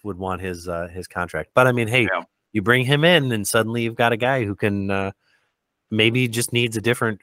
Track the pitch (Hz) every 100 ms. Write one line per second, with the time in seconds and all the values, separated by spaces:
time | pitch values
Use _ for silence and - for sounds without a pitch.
0 | 104 90 95 90 92 87 87 85 87 90
1 | 87 92 85 80 - 127 127 120 110 127
2 | 98 90 - _ _ 107 95 127 127 147
3 | 165 170 131 110 98 117 110 117 117 113
4 | 117 113 123 135 101 98 107 101 98 98
5 | 98 - _ _ _ _ _ _ - 110
6 | 113 123 123 113 - 120 120 110 110 120
7 | 117 101